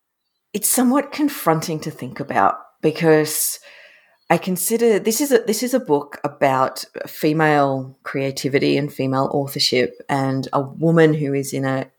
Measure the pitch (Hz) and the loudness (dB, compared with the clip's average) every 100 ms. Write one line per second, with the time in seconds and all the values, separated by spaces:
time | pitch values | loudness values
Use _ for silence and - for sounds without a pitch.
0 | _ _ _ _ _ 202 - - 247 277 | _ _ _ _ _ -6 0 2 4 2
1 | 285 - 294 - - 156 165 156 156 143 | 0 -2 -2 0 0 0 0 -6 -8 -10
2 | 123 - 135 123 98 - - _ 156 151 | -14 -10 -4 2 2 0 -10 _ -2 2
3 | 165 156 151 - - - - - - _ | 4 4 4 -2 -4 -6 -14 -20 -20 _
4 | _ _ _ 175 190 180 - 226 233 202 | _ _ _ -2 0 -4 -2 0 2 2
5 | 214 220 285 240 - 220 - 262 - 143 | 0 -2 2 2 2 -2 0 -2 0 0
6 | - - 143 - 139 131 131 - - - | 0 -8 -8 0 0 2 0 -2 -12 -12
7 | - - 160 156 156 147 139 135 131 135 | -12 -2 0 2 4 4 2 0 -6 -14
8 | - 143 135 135 139 135 143 139 143 - | -8 -4 -4 -4 -2 0 2 0 -2 -4
9 | 135 131 135 - 139 147 - 127 123 - | -2 0 0 -2 -4 -2 0 0 0 -4
10 | - 139 135 135 131 143 135 - 165 165 | -4 -2 0 -2 -2 -4 -4 -2 2 6
11 | 160 151 143 139 135 135 135 135 - | 4 4 -2 -2 -4 -4 -2 -2 -6